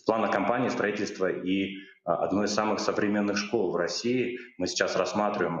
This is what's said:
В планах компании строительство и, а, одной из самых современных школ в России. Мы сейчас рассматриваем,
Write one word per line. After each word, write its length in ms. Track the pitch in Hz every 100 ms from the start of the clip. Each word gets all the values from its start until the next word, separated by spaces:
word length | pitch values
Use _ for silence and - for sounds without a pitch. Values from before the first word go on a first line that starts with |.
В 40 | -
планах 260 | 110 104
компании 380 | 101 98 120 123
строительство 560 | - 101 104 98 - 92
и, 460 | 87 90 98 98 98 - -
а, 220 | - 85 -
одной 200 | 98 104
из 80 |
самых 260 | 104 107 104
современных 580 | - 98 104 104 104 101
школ 340 | - 117 92
в 40 | 87
России. 600 | 87 - 117 127 117 - - -
Мы 80 | 90
сейчас 280 | - 95 95
рассматриваем, 640 | 92 107 104 92 85 82